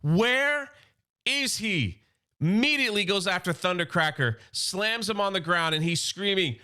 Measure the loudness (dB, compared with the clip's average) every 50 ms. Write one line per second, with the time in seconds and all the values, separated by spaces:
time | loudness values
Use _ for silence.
0 | 2 2 4 4 4 4 4 2 2 2 0 -2 -4 -8 -14 -20 -20 _ _ _
1 | _ _ _ _ _ -2 -2 0 0 -2 -4 -2 -2 -2 0 0 0 -2 -4 -10
2 | _ _ _ _ _ _ _ _ 0 2 2 4 4 4 2 2 2 0 0 0
3 | 0 0 0 0 0 0 -2 -2 -2 -4 -4 -2 0 -2 0 0 -2 -2 0 0
4 | 0 0 0 0 0 0 0 -2 -10 -12 -8 -6 -6 -4 -4 -2 -2 -2 -2 -2
5 | -2 -4 -2 0 0 0 0 -2 -2 0 0 2 2 0 0 0 0 0 0 -2
6 | -2 -4 -6 -4 -2 0 0 2 0 -2 -2 -6